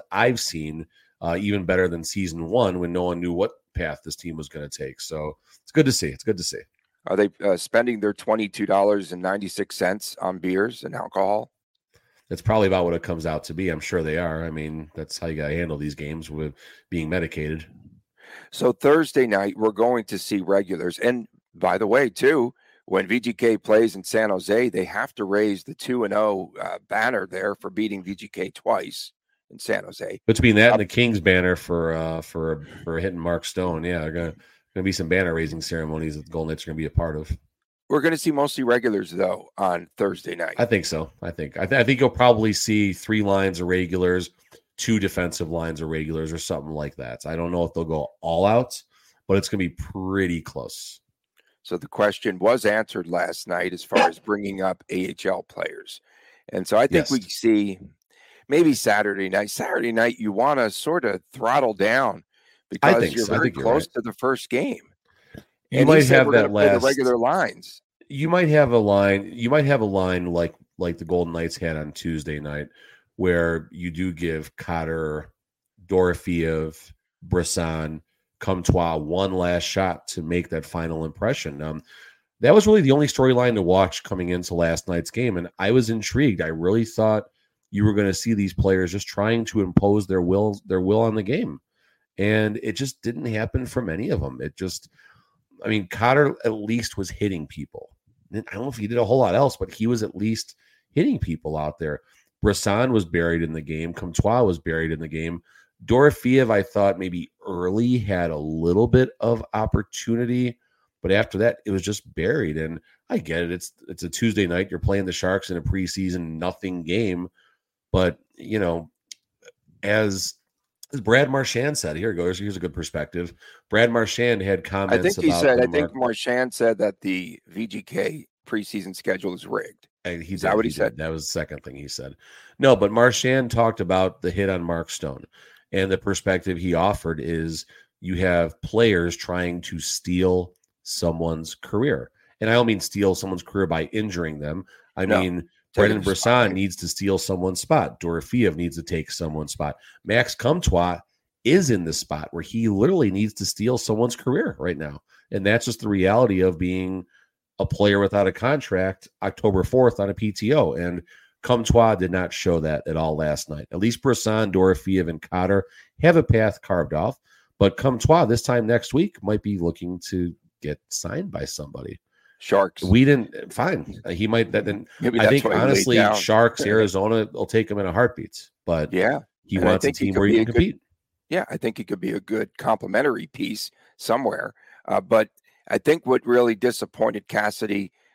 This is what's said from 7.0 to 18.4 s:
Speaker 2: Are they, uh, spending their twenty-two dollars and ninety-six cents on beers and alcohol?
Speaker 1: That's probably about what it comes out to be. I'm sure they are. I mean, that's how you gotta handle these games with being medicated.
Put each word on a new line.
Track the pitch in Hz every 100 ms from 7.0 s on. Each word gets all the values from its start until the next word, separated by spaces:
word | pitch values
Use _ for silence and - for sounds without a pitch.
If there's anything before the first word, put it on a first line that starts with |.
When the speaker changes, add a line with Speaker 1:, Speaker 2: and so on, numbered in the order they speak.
| -
Speaker 2:
Are | 95
they, | 104 -
uh, | 101 90
spending | - 113 120 110
their | 104
twenty-two | 101 - 110 104 - 101
dollars | 98 101 104 85
and | 90
ninety-six | 92 101 98 - 98 -
cents | 92 104 - -
on | 92 92
beers | 90 92 113 123
and | - -
alcohol? | - 98 95 104 127 _ _ _ _ _ _ _ -
Speaker 1:
That's | 90
probably | - 110 98
about | 92 87
what |
it | 82
comes | - 82 80
out | 78 -
to |
be. | 80 95
I'm | 78
sure | - 90
they | 78 80
are. | 87 80 82
I |
mean, | 78 78 78 76 -
that's | 78 -
how | 82
you | 76
gotta | 73
handle | 82 82 73
these | 73 71
games | 73 80 78
with | 76 76 - - - -
being | 87 78
medicated. | 90 80 - 76 80 - - - _ _ _ - -